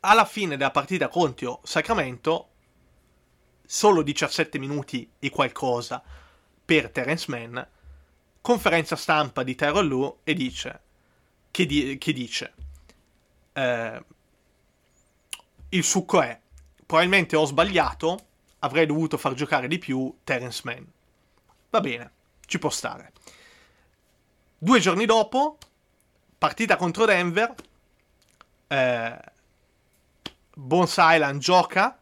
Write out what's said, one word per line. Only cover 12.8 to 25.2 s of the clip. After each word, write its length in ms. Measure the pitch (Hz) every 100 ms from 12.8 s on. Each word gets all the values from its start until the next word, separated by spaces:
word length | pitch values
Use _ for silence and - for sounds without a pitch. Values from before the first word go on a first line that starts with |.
| _ _ _ _ _ _ _
eh, 500 | - 131 120 113 117 - _ _ _ _ _ _ _ _ _ _ _ _ - _ _ -
"Il 140 | 185
succo 360 | 160 196 180 190
è, 160 | 127 117 _ - _ _ _
probabilmente 500 | 160 180 196 170 156
ho 80 |
sbagliato, 800 | 151 139 202 180 139 - 160 180 _ _ _ _
avrei 260 | 143 147 160
dovuto 300 | 147 160 147
far 160 | 147
giocare 340 | 127 143 147 127
di 100 | 165
più 360 | - 131 131 -
Terence 380 | - 131 123 117
Mann." 180 | 127 117 - _ _ _ _ _ _ _ _
Va 100 | -
bene, 300 | 208 120 120 _ _ _ _
ci 120 | 185
può 120 | 151
stare. 420 | - - - - _ - - - _ _ _ _ _ _ _ _ _ _ _
Due 200 | 165 247
giorni 240 | 180 175 220
dopo, 520 | 226